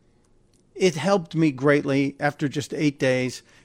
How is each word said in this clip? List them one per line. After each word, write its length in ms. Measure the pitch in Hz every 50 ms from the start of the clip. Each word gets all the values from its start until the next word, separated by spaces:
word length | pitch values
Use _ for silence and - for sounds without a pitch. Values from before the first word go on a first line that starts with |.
| _ _ _ _ _ _ _ _ _ _ _ _ _ _ _
It 220 | 370 190 185 151
helped 400 | 156 139 190 196 202 165 - -
me 160 | 160 165 156
greatly 640 | 135 123 131 147 143 147 143 143 135 139 139 139 - -
after 280 | 143 147 143 - 156 135
just 260 | 117 151 127 - -
eight 240 | - 160 147 139 -
days. 460 | 143 131 127 127 127 127 - - - _ _ _ _